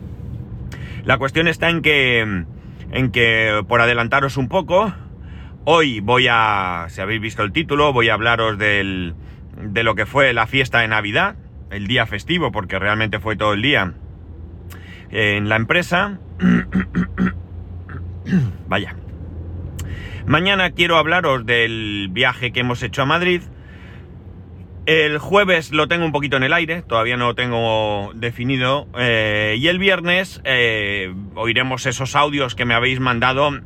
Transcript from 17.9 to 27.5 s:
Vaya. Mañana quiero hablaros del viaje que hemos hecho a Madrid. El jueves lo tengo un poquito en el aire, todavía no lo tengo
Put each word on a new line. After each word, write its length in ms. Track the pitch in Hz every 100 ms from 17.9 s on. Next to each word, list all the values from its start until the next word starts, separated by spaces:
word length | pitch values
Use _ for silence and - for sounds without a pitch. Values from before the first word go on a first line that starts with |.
| - - - - 185 120 92 -
Vaya. 280 | 104 95 - - - - - - - - - - - - - -
Mañana 460 | 151 185 196 180
quiero 260 | - 170 165
hablaros 460 | 151 175 160 131 113
del 600 | 120 113 113 110 101 98
viaje 400 | 92 127 123 123
que 80 | 127
hemos 240 | 123 120
hecho 180 | 120 113
a 40 | 135
Madrid. 360 | 165 180 180 - - - - - - - - - - - - - - -
El 320 | 160 151 151
jueves 540 | 135 190 196 175 -
lo 160 | 151 147
tengo 180 | 170 165
un 60 |
poquito 260 | 147 143 135
en 60 |
el 100 | 131
aire, 300 | 170 160 170
todavía 340 | - 113 113 123
no 100 | 120
lo 80 | 117
tengo 760 | 123